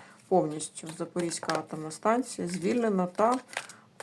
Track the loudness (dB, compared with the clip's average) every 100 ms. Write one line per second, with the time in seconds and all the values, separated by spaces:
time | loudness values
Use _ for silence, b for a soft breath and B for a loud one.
0 | B B 2 4 4 0 -8 -12 -14 -8
1 | -6 -2 -2 -2 -2 -4 -4 -8 -10 -2
2 | 2 2 0 -4 -4 -2 0 2 4 2
3 | 2 2 2 2 B B B B B -12